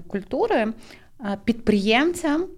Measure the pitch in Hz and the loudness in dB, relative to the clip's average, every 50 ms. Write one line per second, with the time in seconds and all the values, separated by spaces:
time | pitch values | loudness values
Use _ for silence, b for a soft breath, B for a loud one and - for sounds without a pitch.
0 | - - - 202 190 - - 277 415 466 427 277 220 214 226 B B B B B | -8 -6 -6 -8 -6 -4 -2 -2 0 2 2 2 0 0 -4 B B B B B
1 | B B B - 254 202 202 202 - - 226 - - - 220 202 190 214 220 240 | B B B -10 -6 -6 -6 -4 0 -2 -2 0 2 2 2 2 4 4 4 4
2 | 285 349 349 - - 311 285 311 359 381 - | 4 2 0 0 -2 0 0 0 -2 -4 -8